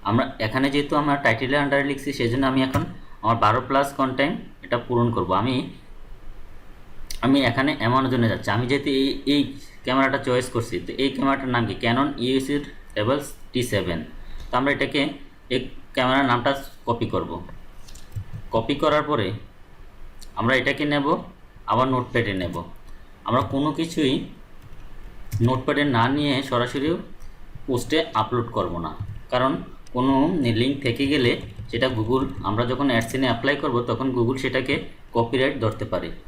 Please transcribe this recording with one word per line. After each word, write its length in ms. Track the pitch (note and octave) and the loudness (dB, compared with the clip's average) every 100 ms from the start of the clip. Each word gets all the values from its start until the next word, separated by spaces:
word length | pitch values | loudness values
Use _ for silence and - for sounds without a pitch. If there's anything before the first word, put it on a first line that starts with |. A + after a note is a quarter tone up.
আমরা 300 | G#2 A#2 C3 - | 2 2 0 -2
এখানে 320 | - C3 C#3 | -2 0 2
যেহেতু 260 | C#3+ C#3+ D3+ | 2 2 0
আমার 260 | D3 C#3+ | 2 2
টাইটেলের 380 | C3+ B2+ B2+ C#3+ | 2 2 2 2
under-এ 240 | C#3+ C#3 | 4 2
লিখছি, 280 | C#3 C#3 C#3+ | 2 -2 -4
সেজন্য 340 | C3 A#2 B2+ C3 | 0 0 2 2
আমি 160 | C3+ | 2
এখন 220 | C3 - E3+ - - - | 2 0 -2 -8 -14 -2
আমার 140 | G#2+ A#2 | 0 4
বারো 260 | G#2+ A#2+ B2+ | 6 4 2
plus 160 | C#3 | 2
কনটেন্ট 560 | C#3 - C3 B2+ C#3+ - - - | 2 0 0 2 0 0 -8 -16
এটা 160 | - A#2+ | -4 -4
পূরণ 340 | - A#2+ A#2+ | 2 4 4
করব। 200 | G#2+ F2+ | 2 2
আমি, 380 | F#2+ A#2 B2+ - - - - - - - - - - - - - - - - | 2 2 0 -4 -12 -16 -16 -14 -12 -10 -10 -12 -14 -16 -16 -12 -10 -6 -2
আমি 240 | A#2+ C#3 | 4 4
এখানে 320 | B2+ C3 C#3 C#3 | 4 2 0 0
Amazon-এ 480 | A2+ B2+ C3 B2+ A2+ | 2 2 2 2 2
যাচ্ছি। 220 | F2+ - | 2 0
আমি 160 | G#2 B2 | 0 2
যেহেতু 240 | C#3 C#3+ | 0 2
এই, 320 | C3+ C#3 - - | 2 2 0 2
এই 260 | D3 C#3 - - - | 2 2 -6 -16 -10
ক্যামেরাটা 360 | B2+ C3 C3+ C3 | -2 2 2 2
চয়েস 320 | - B2 B2+ | 2 0 2
করছি, 300 | A#2 - - - | -2 -2 -4 -4
তো 60 | |
এই 180 | - C#3 | 0 0
ক্যামেরাটার 380 | C3+ C#3 C3+ C3 | 2 0 2 0
নাম 180 | B2 A2 | 0 0
কি? 80 | F#2+ | 0
Canon 240 | A#2 B2 C#3+ - | 2 2 2 0
ইউএসএ 420 | A#2+ C3 C3 C#3+ C#3+ - - - | 2 2 2 -2 -4 -14 -6 -2
Rebel 240 | G#2+ D3 - - - | 0 0 -2 -14 -4
টি 100 | B2+ | -2
সেভেন। 420 | A#2 G2+ F2 E2+ - - - - - | 0 0 0 -4 -6 -12 -10 -10 -2
তো 60 | B2 | 0
আমরা 160 | C#3 | 2
এটাকে, 360 | C#3 C#3 D3 D3 - - - - | 2 0 0 -2 -4 -16 -20 -4
এই 180 | B2 - - - | -2 -2 -12 -6
ক্যামেরার 320 | - B2+ C3+ | 0 4 4
নামটা 380 | C3+ A#2+ B2 C#3 - - - | 4 4 2 0 -6 -8 -4
কপি 200 | A#2 A2 | 0 0
করব। 360 | F#2 E2 F2 - - - - - - - - - - - | 0 -2 -8 -10 -14 -14 -14 -14 -14 -10 -10 -8 -10 -2
কপি 240 | A2+ G#2+ | 0 0
করার 280 | C#3+ D#3 D3+ | 0 4 2
পরে 300 | D3 D3 F#2+ A2 - - - - - - - - - - | 2 0 0 -4 -10 -20 -20 -20 -20 -16 -16 -14 -10 -2
আমরা 120 | A2+ C3 | 2 4
এটাকে 240 | C3+ C#3+ D3 | 2 0 2
নেব, 140 | D3 C#3 F#3 - - - - - | 2 2 0 -2 -18 -20 -14 0
আবার 140 | A2 C3 | 2 4
নোটপ্যাডে 400 | B2+ B2 A#2+ G#2 F#2+ | 2 2 0 0 -2
নেব। 120 | F2 F2 F2 - - - - - - | -4 -6 -8 -14 -14 -16 -16 -10 0
আমরা 140 | D3 - | 0 2
কোনো 140 | C3+ D3+ D3 | 0 0 0
কিছুই 360 | E3 - C#3 D#3 - - - - - - - - - - - - A#2 | -2 2 2 2 -4 -14 -18 -18 -14 -14 -12 -12 -14 -12 -6 2 2
নোটপ্যাডে 360 | B2 C#3 C#3+ D3 A#2 | 2 0 2 2 4
না 80 | A#2+ D3 | 4 4
নিয়ে 180 | D3 C3 C3 | 2 0 0
সরাসরি 380 | A#2+ A#2+ C#3 D3 - - - - - - - - | 0 0 0 0 -2 -4 -12 -12 -12 -14 -10 -2
পোস্টে 320 | A#2+ A#2 D#3 D#3+ A2 | -2 2 0 2 0
আপলোড 280 | G#2+ B2 A2+ A2 | 2 0 0 -2
করব 160 | F2+ E2+ E2+ | -2 -4 -6
না, 40 | - - - - | -6 -8 -10 -2
কারণ 200 | B2+ C3 D#3+ - - - | 2 2 0 -6 -14 -6
কোনো 180 | B2 C3+ C3+ D#3 F3 A#2+ A2 | 0 4 4 4 4 2 4
লিংক 140 | C3 C#3+ B2+ | 2 2 -2
থেকে 180 | A#2 C#3 | 0 2
গেলে 200 | D3 B2 D3 - - - | 4 4 2 -6 -12 -6
সেটা 180 | A#2 C3 A#2 | 0 0 0
Google, 280 | A2 C3 C3+ - F#2 | 2 2 0 -4 -2
আমরা 160 | G#2 A#2+ | 0 0
যখন 160 | C3 C#3 A#2 | 0 2 2
AdSense-এ 300 | A2+ C3 C3 | 0 0 0
অ্যাপ্লাই 260 | A#2 C#3 C#3+ | 2 2 0
করব 140 | D3 A#2+ A#2+ | 0 0 0
তখন 160 | A2 C3+ B2 | -2 0 2
Google 220 | A#2 C3+ | 2 2
সেটাকে 300 | C3 B2+ B2+ D3+ - - - A#2 | 0 0 0 -2 -4 -16 -2 0
কপিরাইট 380 | A#2 C3 C3+ C#3+ | 2 2 2 2
ধরতে 200 | A2 - G#2+ | -2 -2 -4
পারে। 160 | F2+ E2 - | -4 -4 -10